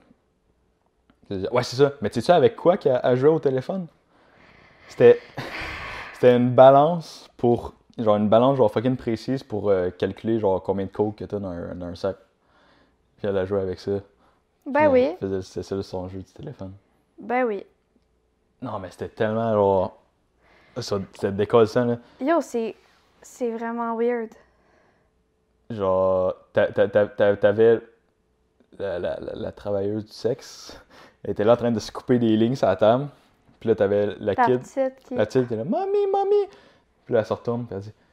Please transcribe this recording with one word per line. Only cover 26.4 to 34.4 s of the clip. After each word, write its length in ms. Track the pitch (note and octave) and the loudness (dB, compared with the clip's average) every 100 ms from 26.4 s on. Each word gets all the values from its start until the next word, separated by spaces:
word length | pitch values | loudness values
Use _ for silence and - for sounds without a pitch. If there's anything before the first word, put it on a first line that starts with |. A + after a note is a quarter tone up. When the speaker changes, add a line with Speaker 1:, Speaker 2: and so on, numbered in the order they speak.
| _ | _
Speaker 1:
t'a-, 200 | - G2+ | 0 0
t'a-, 160 | A2 G2+ | 2 0
t'a-, 180 | G#2+ G#2 | 2 0
t'a-, 300 | - G2+ G2+ | 0 0 2
t'avais 440 | G#2 G#2 A2+ A2+ - _ _ _ _ _ _ _ _ - | 2 4 4 4 -2 _ _ _ _ _ _ _ _ -10
la, 200 | G2 F2+ | -8 -6
la, 220 | F2+ - | -6 -8
la, 140 | - | -10
la 180 | - F2+ | -10 -12
travailleuse 520 | - G#2 G2+ G2+ G#2+ | -10 -6 -4 -4 -6
du 80 | G#2 | -8
sexe, 680 | - A2 C3+ - - - - _ - - _ | -6 -6 -6 -10 -20 -20 -20 _ -20 -20 _
elle 80 | - | -8
était 140 | G2+ | 0
là 80 | G#2 | 2
en 40 | A#2+ | 4
train 140 | A#2 | 2
de 60 | A2 | -2
se 140 | - | -6
couper 260 | - - B2 | -8 0 2
des 180 | A#2 A2 | 4 2
lignes 200 | A2+ C3 | 2 2
sur 100 | F#2+ | 0
la 100 | F#2+ | 4
table, 320 | G#2+ B2 C#3+ - _ _ _ _ | 4 4 0 -12 _ _ _ _
puis 80 | A2 | -2
là, 60 | |
t'avais 400 | A2 G2 G#2 G#2 - | 0 2 0 -2 -4
la 160 | G#2 | -4
Speaker 2:
Ta 120 | G2 | 0